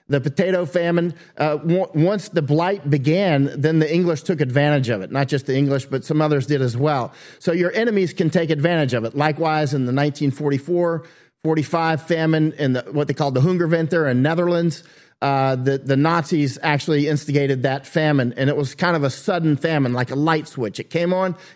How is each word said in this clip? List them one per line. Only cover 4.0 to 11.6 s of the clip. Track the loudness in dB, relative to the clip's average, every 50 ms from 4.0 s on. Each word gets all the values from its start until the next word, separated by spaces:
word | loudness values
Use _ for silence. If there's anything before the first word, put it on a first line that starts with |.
| 2 2 0 -2
took | -2 -4 0 0
advantage | 0 0 2 2 4 4 4 2 2 0
of | -2 -4
it. | -4 -4
Not | -2 -2 0 0
just | -2 -4 -2
the | 0 0
English, | 2 2 2 0 -2 -2
but | -4 -6 -6 -4
some | -2 0 2
others | 2 2 2 0 0
did | 0 0 0
as | 0 0 0
well. | 0 0 0 0 0 -4 -6 -10 -18 -20 -20 -18 -6
So | -4 -2
your | 0 2 0 0
enemies | 0 0 0 2 2 0 0 0
can | -2 -2 -2 2
take | 2 0 0 0
advantage | -2 0 0 0 2 2 0 0 0
of | -2 -4
it. | -4 -2
Likewise, | 0 0 0 0 0 -2 0 0 0 0 0 0
in | -2 -2
the | 0
nineteen | 0 0 0 0 0 -2 -2 -2
forty-four, | -2 -2 -2 -2 -2 -2 -2 -2 0 0 0 0 -2 -4 -8 -12 -20 _ _ _ _ _ -2
forty-five | 0 0 0